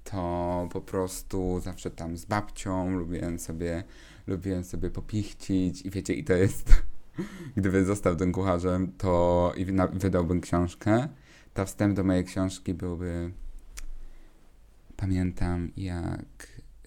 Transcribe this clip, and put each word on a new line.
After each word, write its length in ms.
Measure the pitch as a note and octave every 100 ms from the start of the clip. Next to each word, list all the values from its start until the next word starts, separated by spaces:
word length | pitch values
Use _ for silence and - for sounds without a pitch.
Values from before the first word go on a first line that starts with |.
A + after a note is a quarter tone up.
to 640 | - G2 F2 F2 F2 F2+ F2
po 80 | F#2+
prostu 800 | F#2 G2 F#2 - - F#2+ F#2 F2+
zawsze 300 | F2+ F2+ -
tam 260 | - E2+ E2+
z 80 |
babcią 680 | - G#2 G#2 - - F#2 F2+
lubiłem 480 | F#2 E2+ E2+ F2 E2
sobie, 460 | - E2 E2+ E2+ - - - - -
lubiłem 380 | F#2+ F#2+ F2+
sobie 260 | F2+ E2+ F2
popichcić 920 | - - G#2+ G2+ - - F#2+ F#2 F2+
i 80 | -
wiecie, 240 | F#2+ -
i 100 | E2
to 80 | -
jest, 500 | F2+ F#2+ - - - - - -
<laughs> 440 | - G#3 F#3 D#3+ -
gdyby 280 | G2 F#2+
został 320 | F#2 G2+ F#2+ E2+
tym 160 | F#2
kucharzem, 600 | F#2 G2 F2 F2+ F2+ F#2
to 600 | - F#2+ F2 F2 F2 F2 -
i 160 | F#2
na-, 140 | F#2+ F2+
wydałbym 540 | F#2 F#2+ F2 E2+ F2+
książkę, 680 | E2 F2 F2 - - A2 C#3+ - - - -
to 120 | - F#2+
wstęp 300 | - G#2 G2
do 80 |
mojej 200 | F#2+ F2+
książki 500 | F2 - F#2+ - -
byłby: 580 | E2+ F2+ E2+ F2+ F2 E2+ F2+ - - - - - - - - - - - - - - - -
"Pamiętam, 760 | F#2+ F#2 F#2 F2+ F2+ F2 F2 -
jak, 840 | F#2+ F2 F2 - - - - - - -